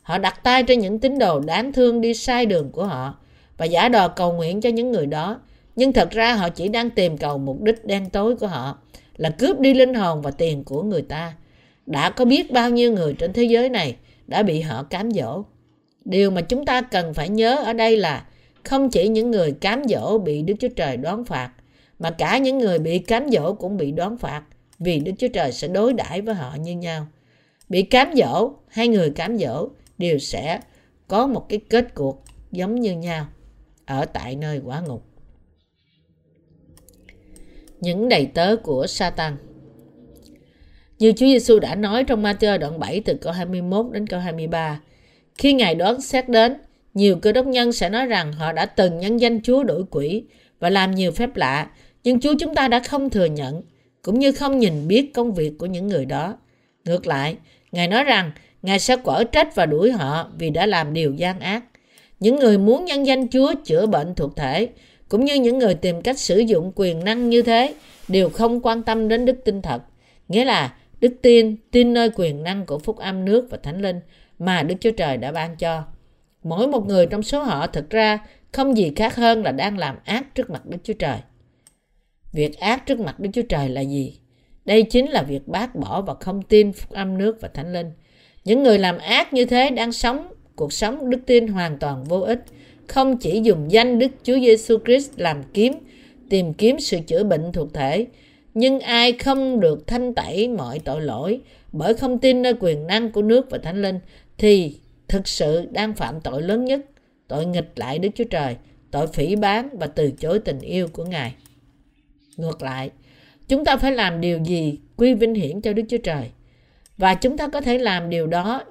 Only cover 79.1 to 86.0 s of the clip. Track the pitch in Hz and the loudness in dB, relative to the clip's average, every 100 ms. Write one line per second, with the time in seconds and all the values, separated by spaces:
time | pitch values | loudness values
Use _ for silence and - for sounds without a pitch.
79.1 | 240 233 226 180 135 190 202 147 127 - | 2 2 4 0 -2 -4 -4 -6 -8 -6
80.1 | 220 277 - 247 160 - 175 - 214 160 | -6 -4 -8 -6 -10 -12 -12 -10 -4 -4
81.1 | 113 - _ _ _ _ _ _ _ _ | -4 -10 _ _ _ _ _ _ _ _
82.1 | _ - 156 151 - 190 254 - 247 175 | _ -10 -4 -4 -2 -2 -2 -2 -4 -4
83.1 | - 196 240 233 156 135 131 139 139 127 | -6 -6 -6 -4 -2 -2 -4 -4 -4 -6
84.1 | - _ _ _ - - 214 220 247 285 | -12 _ _ _ -14 2 4 4 2 2
85.1 | 254 143 139 - 185 247 165 139 113 | 0 -2 -8 -6 -6 -6 -6 -6 -6